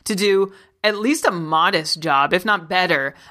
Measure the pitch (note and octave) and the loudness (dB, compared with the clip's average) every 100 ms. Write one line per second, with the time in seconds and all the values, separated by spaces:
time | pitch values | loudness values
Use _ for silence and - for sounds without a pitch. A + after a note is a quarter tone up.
0 | - F#3+ G3+ G3 G3 - - _ G#3+ G#3 | -6 0 2 2 0 -6 -20 _ -2 0
1 | A#3 D#4 - F3 D#3 D#3+ F3 E3 D#3 D#3+ | 0 0 0 -2 -2 0 2 0 -4 -6
2 | D#3 C#3 C#3+ F3+ G#3+ G3+ D#3 F#3 F3+ D3 | 0 2 2 0 0 -2 0 -2 0 0
3 | C3+ - - | -2 -8 -20